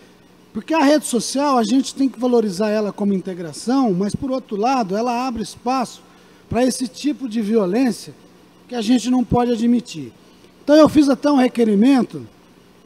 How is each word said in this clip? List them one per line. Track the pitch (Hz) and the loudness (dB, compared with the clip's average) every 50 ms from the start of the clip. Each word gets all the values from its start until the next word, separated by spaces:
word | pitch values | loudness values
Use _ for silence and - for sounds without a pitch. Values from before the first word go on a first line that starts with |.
| - - - _ _ _ _ _ _ _ - | -20 -20 -20 _ _ _ _ _ _ _ -14
porque | 220 - - 311 | -12 -6 -2 0
a | 320 294 | 2 4
rede | 277 302 302 - | 4 4 2 2
social, | - - 226 - - - 262 285 294 269 247 | -2 -4 -4 -4 -4 -4 -2 0 0 2 0
a | 226 | 2
gente | 196 240 269 254 - - | 2 0 0 0 -2 -2
tem | - 269 269 | -2 -2 -2
que | 214 226 | -2 -2
valorizar | 240 254 247 233 220 214 180 165 214 214 | -2 0 2 2 2 0 -2 -2 -2 -2
ela | 208 214 214 202 185 | 0 -2 -2 -4 -4
como | - 208 202 196 | -4 -2 -2 0
integração, | 185 170 190 185 170 180 160 143 - - 226 247 277 262 233 185 | -2 -4 -6 -10 -10 -10 -12 -12 -8 -4 -2 0 0 2 0 0
mas, | 175 196 208 - | 0 -2 -4 -4
por | - - 262 | -6 -6 -6
outro | 254 262 - - 226 | -6 -6 -6 -8 -6
lado, | 196 208 247 277 262 233 175 190 | -2 -2 0 0 0 -2 -2 -4
ela | 214 233 247 240 233 254 | -4 -4 -2 -4 -4 -4
abre | 262 233 226 208 | -4 -6 -6 -8
espaço | - - - - 240 262 269 240 - - - - - - - - - - - _ - | -10 -12 -8 -6 -4 -4 -2 -4 -6 -8 -14 -20 -20 -20 -20 -20 -20 -20 -20 _ -6
pra | 185 220 247 | -2 0 0
esse | 262 226 - 262 233 | 0 0 -2 -6 -8
tipo | - - - 285 294 208 269 247 | -8 -6 -6 -6 -4 -6 -8 -8
de | 208 233 | -6 -4
violência | 220 196 226 226 202 175 185 233 269 247 185 - - - 143 - - - - - - - _ _ - - | -2 0 0 0 0 0 0 0 0 0 -2 -4 -10 -18 -20 -20 -20 -20 -20 -20 -20 -20 _ _ -18 -10
que | 247 | -8
a | 240 | -4
gente | 214 202 254 247 196 247 | 0 2 2 2 2 0
não | 254 254 247 | 0 0 0
pode | - - 240 240 240 247 | 0 0 0 0 0 0
admitir. | 214 226 233 240 240 226 - - 160 139 113 - _ _ - - _ - - _ _ - | 0 2 2 0 0 -2 -6 -12 -14 -14 -14 -16 _ _ -20 -20 _ -20 -20 _ _ 0
Então, | - 294 | 4 6
eu | 311 302 262 | 8 8 8
fiz | - 285 302 269 | 6 4 4 4
até | 269 - - 294 | 2 0 0 2
um | 294 | 2
requerimento | 269 254 247 - 240 233 220 208 196 220 262 277 262 214 - - 147 120 104 - _ _ _ _ _ _ _ _ _ _ | 2 2 2 2 0 2 2 4 4 4 4 4 2 2 -2 -6 -12 -16 -16 -20 _ _ _ _ _ _ _ _ _ _